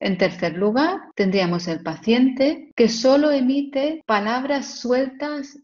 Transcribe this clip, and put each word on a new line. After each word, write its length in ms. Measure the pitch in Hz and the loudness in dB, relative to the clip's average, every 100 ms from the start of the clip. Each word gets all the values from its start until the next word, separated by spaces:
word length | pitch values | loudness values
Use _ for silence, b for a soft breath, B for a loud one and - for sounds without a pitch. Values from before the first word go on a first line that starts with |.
En 160 | 202 185 | -4 0
tercer 400 | 190 180 175 160 | 0 0 -4 -2
lugar, 440 | 208 226 311 381 - - | 0 2 0 -2 -8 -2
tendríamos 500 | 196 196 180 175 175 | 0 2 0 -2 -4
el 160 | 160 | -6
paciente 880 | 170 156 - 240 262 254 277 330 - - | -6 -6 0 4 4 2 0 0 -8 2
que 120 | 226 | 2
solo 420 | - 262 277 302 | 4 4 4 4
emite 720 | 285 254 277 277 269 285 320 - | 2 2 0 -2 -2 -4 -4 -2
palabras 720 | 214 202 247 269 285 - - | -2 0 -4 -2 -4 -4 -10
sueltas, 800 | 240 247 262 - 294 294 277 - | -2 0 -2 -4 -8 -8 -10 -14